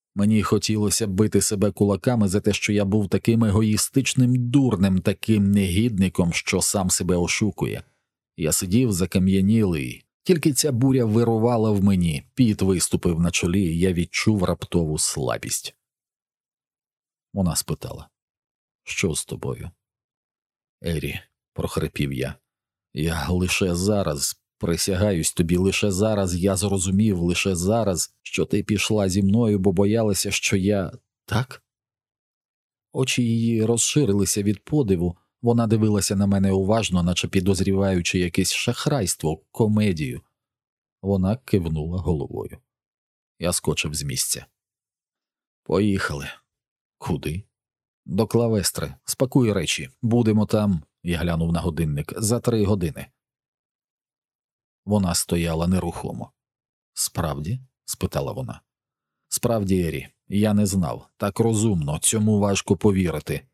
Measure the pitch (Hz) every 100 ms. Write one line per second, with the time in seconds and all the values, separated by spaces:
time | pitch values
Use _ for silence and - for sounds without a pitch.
0 | _ - 101 107 95 107 - 107 104 -
1 | 107 92 107 101 - 104 104 - 101 98
2 | - 120 101 101 104 98 - 104 98 107
3 | 98 - - 113 110 98 110 104 - 139
4 | 123 - 123 127 120 139 131 101 98 131
5 | - 95 - 110 101 101 95 90 120 98
6 | 95 - 87 80 - 92 - 104 92 -
7 | 90 87 85 - 107 - 64 53 - _
8 | _ _ _ - 78 - 92 107 127 90
9 | 95 98 95 98 98 113 101 80 64 -
10 | _ _ - 175 160 135 151 120 135 131
11 | 113 110 117 113 117 120 113 104 101 95
12 | 85 73 - - 120 104 95 90 - 87
13 | 90 82 85 - - 92 90 82 95 87
14 | 85 - - 104 87 85 - 90 80 76
15 | - - 62 57 - - - - _ _
16 | _ _ _ _ _ _ _ _ _ _
17 | _ _ _ 98 90 73 - 76 - -
18 | - _ _ _ _ _ _ _ - -
19 | 92 73 - 65 - 60 85 - _ _
20 | _ _ _ _ _ _ _ _ - 80
21 | 73 - - _ _ - - - 76 -
22 | 71 65 65 - _ _ _ _ _ -
23 | 80 80 73 90 90 - 95 87 95 104
24 | 82 71 - - _ - 90 85 - 92
25 | 104 92 78 - 82 87 95 90 104 92
26 | 110 104 92 87 95 90 101 98 92 98
27 | 110 90 87 90 98 87 92 117 101 90
28 | - _ - - - 104 98 101 - 107
29 | 98 95 98 110 113 104 95 90 101 110
30 | 110 95 101 - - 101 95 101 90 -
31 | _ _ - 113 127 - _ _ _ _
32 | _ _ _ _ _ _ _ _ _ -
33 | 131 - 120 113 117 113 110 120 - 151
34 | 127 101 95 107 101 101 - 151 110 92
35 | 87 85 _ _ 117 120 117 110 110 104
36 | 98 101 101 98 98 95 95 110 107 90
37 | 87 87 87 98 95 90 92 95 98 90
38 | 85 92 90 - 95 - - - - 143
39 | 90 - - 80 _ - 110 107 107 82
40 | 76 - - _ _ _ _ _ _ _
41 | 98 98 92 117 - 101 82 78 78 90
42 | 90 78 - - - - _ _ _ _
43 | _ _ _ - 85 85 - 76 80 76
44 | 71 64 - - - _ _ _ _ _
45 | _ _ _ _ _ _ - 87 104 95
46 | - 73 71 - _ _ _ _ _ -
47 | - 76 73 85 - _ _ _ _ _
48 | - 95 110 117 117 107 87 - 73 -
49 | - - 131 143 117 98 78 - 71 _
50 | 113 120 110 107 104 110 104 87 - _
51 | 85 82 87 82 82 85 87 78 82 71
52 | - - 107 117 123 117 101 104 85 -
53 | - _ _ _ _ _ _ _ _ _
54 | _ _ _ _ _ _ _ _ 98 104
55 | 92 87 - 87 82 80 85 92 87 -
56 | - - 113 _ _ _ _ _ _ -
57 | - - 78 71 76 127 - _ - -
58 | - 143 135 - 120 - _ _ _ _
59 | _ _ - - 120 113 95 95 85 69
60 | - _ - 101 107 104 104 95 76 58
61 | - - 101 - 117 110 113 90 73 -
62 | - 110 107 107 202 98 - - 220 95
63 | 87 78 - 73 -